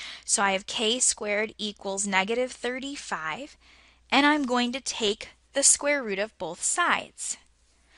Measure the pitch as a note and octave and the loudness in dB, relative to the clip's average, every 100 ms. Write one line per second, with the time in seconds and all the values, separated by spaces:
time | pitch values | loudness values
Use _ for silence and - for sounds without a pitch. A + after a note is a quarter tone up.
0 | - - - - G3+ F#3+ - - A3 B3 | -14 -10 -2 2 2 0 -2 -2 0 2
1 | - - G#3 G#3 A3 - G#3 G3+ G3+ G3 | 2 0 -2 -2 -2 -4 -8 -6 -6 -4
2 | G3+ F#3+ G3 A#3 B3 - B3 B3+ C4+ C#4+ | 0 2 2 0 -2 -4 -6 -4 -6 -10
3 | - F3 D#3 D#3 D4 - _ - _ _ | -6 -6 -4 -8 -10 -18 _ -20 _ _
4 | - B3 D4 D4+ B3+ B3 A#3+ C4 - - | 0 4 6 4 2 2 0 -2 -6 -2
5 | G#3+ G#3+ - - _ C#4 C#4 - C#4+ C#4+ | -2 -2 -8 -20 _ 2 4 4 2 0
6 | A3+ F#3 A3 - E3 F3 - - F4 G#3+ | 0 -2 -4 -6 -8 -4 -2 2 2 2
7 | - - - - _ _ _ _ _ | -2 -10 -10 -10 _ _ _ _ _